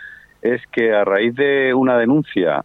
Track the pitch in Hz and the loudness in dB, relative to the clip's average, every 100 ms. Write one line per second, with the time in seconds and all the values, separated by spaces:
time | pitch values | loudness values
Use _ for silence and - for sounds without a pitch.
0 | - - - _ 110 123 - - 113 104 | -20 -20 -20 _ -4 -4 -6 -2 0 2
1 | 98 98 120 120 143 139 131 127 131 123 | 0 0 0 0 0 2 0 0 2 2
2 | 117 147 151 - 85 71 | 2 0 0 -2 -2 -2